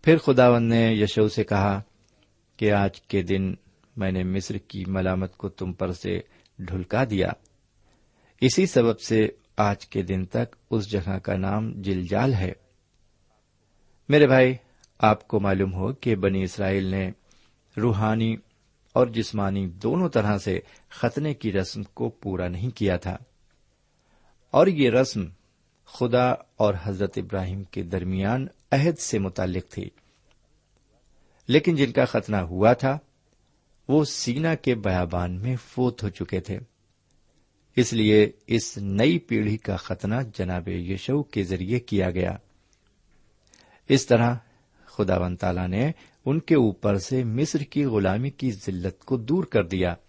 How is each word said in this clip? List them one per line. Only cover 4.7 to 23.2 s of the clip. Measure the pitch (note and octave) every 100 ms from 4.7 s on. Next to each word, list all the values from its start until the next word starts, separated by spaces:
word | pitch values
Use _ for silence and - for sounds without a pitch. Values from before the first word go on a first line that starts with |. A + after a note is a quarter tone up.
| G2 F#2
ملامت | F#2+ F#2 F#2 F#2 _
کو | G2
تم | - F#2
پر | F2+ F2+
سے | F2+ G2 F#2 - _ _ -
ڈھلکا | F2+ F#2 F2 A2 C3
دیا، | G2+ F2+ - _ _ _ _ _ _ _ _ _ _
اسی | B2+ D#3 F#3
سبب | C3 A#2 G#2+
سے | - A2+ G#2+ - _ -
آج | G#2 G2+ -
کے | -
دن | F2+ F#2+
تک | F#2 A2+ A#2+ _ _
اس | A2 G2+
جگہ | G#2 F2+ F#2+
کا | G2 F#2+
نام | G2 G#2 A2 G2+
جلجال | F#2+ F#2 F2 G2+ C3
ہے۔" | A2+ F2+ - _ _ _ _ _ _ _ _ _ _ _ _ _ _ -
میرے | D3 C#3+
بھائی، | C3 B2+ B2+ _ _ _ _
آپ | A2 G#2+ -
کو | G#2+
معلوم | G2 F#2+ F#2+
ہو | F#2 G2
کہ | C#3 B2
بنی | G#2 G2 F#2+
اسرائیل | F#2 - F#2+ G2
نے | F#2+ F#2+ F#2 - _ _ _ _ _ -
روحانی | A#2 G2+ A2 A2 A2+ A2+ _ _ _ _ _
اور | - B2
جسمانی | A2+ G#2 G#2+ G2 G2 F#2+
دونوں | F2+ A2 D#3+ F3+
طرح | A#2 G#2 G2+
سے | G#2 F2+ - - _
ختنے | - A#2+ C#3+ D3+
کی | C#3+ A2+
رسم | F#2+ F#2 -
کو | G2+ - A#2+
پورا | - G2+ F2+ F2+
نہیں | F2 A#2+
کیا | - G2+ F2+
تھا، | F#2+ -